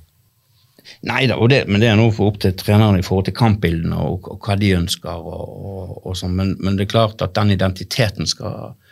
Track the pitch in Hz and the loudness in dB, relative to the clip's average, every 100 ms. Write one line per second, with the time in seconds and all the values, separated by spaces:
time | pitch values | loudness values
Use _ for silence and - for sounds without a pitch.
0 | _ _ _ _ _ _ _ _ - - | _ _ _ _ _ _ _ _ -20 -10
1 | - 123 131 90 113 135 - 101 120 104 | -4 0 0 2 4 4 4 2 4 6
2 | 113 104 104 107 95 90 - 104 107 92 | 4 4 0 0 -2 -2 2 4 6 4
3 | - 95 95 - 117 104 87 82 82 85 | 2 -2 -2 0 2 2 0 -2 -2 -4
4 | 76 92 - 98 - 98 104 90 85 - | -4 -6 -10 -10 -4 0 2 2 0 -6
5 | 82 85 82 85 - - 98 95 92 - | -8 -10 -10 -12 -12 -12 -12 -12 -12 -12
6 | - 92 90 92 95 - 92 98 98 113 | -10 -6 -4 0 0 0 -2 -2 0 2
7 | 110 - 139 - 101 95 95 92 90 - | 0 0 -4 0 2 2 0 -2 -6 -2
8 | 110 - 80 - 98 107 113 - _ | -2 -2 -6 -6 -8 -10 -14 -18 _